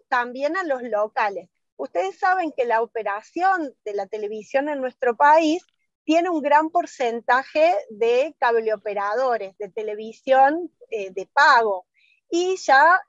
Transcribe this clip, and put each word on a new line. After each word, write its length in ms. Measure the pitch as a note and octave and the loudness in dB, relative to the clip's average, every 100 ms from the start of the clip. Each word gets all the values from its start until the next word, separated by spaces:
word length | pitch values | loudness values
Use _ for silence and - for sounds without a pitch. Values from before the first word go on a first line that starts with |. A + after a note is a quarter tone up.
| _ | _
también 480 | B3+ A#3+ B3 D4 F4+ | -4 -4 -6 -4 -4
a 60 | |
los 200 | F4 B3+ | -4 -6
locales. 680 | A#3+ G#3 G#3+ - G#3+ F#3 F3+ _ _ _ | -4 -4 -4 -2 -4 -4 -14 _ _ _
Ustedes 420 | - E4+ F#4+ F#4+ | -8 -4 -6 -2
saben 340 | G4 F#4 D#4+ - | -2 0 -2 -4
que 80 | |
la 180 | A#3+ A3+ | -2 0
operación 920 | A#3 A#3 G3+ G3+ - E4 F#4 F#4 C#4+ - | -2 -6 -6 -8 -10 -2 0 0 -4 -10
de 100 | G#3+ | -10
la 120 | G3+ G3 | -8 -8
televisión 640 | G#3+ G#3 G#3+ G3+ C4+ C#4+ | -8 -8 -10 -4 -4 -2
en 120 | C#4+ | -6
nuestro 360 | B3+ - B3 A3+ | -8 -4 -4 2
país 480 | C#4+ D#4 D#4+ F4 - _ _ _ | 6 6 4 -2 -6 _ _ _
tiene 280 | - D#4+ F4+ | 0 0 2
un 100 | E4 | -2
gran 300 | C#4 D4 D#4+ | 2 2 2
porcentaje 1040 | F4 D#4 - B3 A#3 - B3 C4+ D#4 D#4+ F4+ D5 | -2 -4 -4 -4 -4 0 0 0 0 2 2 -4
de 440 | G#3+ A3+ A#3+ D#4 - | -4 0 2 0 -2
cableoperadores 1160 | B3 A#3 A3 G#3+ G#3+ G3+ G3+ A3 C4 A3+ G3 _ | 0 0 -2 -4 -6 -6 -4 -2 -2 -2 -6 _
de 100 | G3+ | -12
televisión, 1040 | A3+ G#3+ G#3 A3 - - C4 C4+ D#4+ E4+ _ - | -10 -10 -10 -12 -12 0 4 4 2 -6 _ -12
eh, 200 | A3 F#3+ | -10 -8
de 140 | F#3+ F#3 | -10 -4
pago, 600 | - D4+ B3+ A3+ F#3 - _ _ _ _ | 4 6 6 2 -2 -8 _ _ _ _
y 260 | E4+ F4+ F#4+ | -4 -2 -4
ya, 440 | - C4+ D#4 F4+ | 2 6 6 4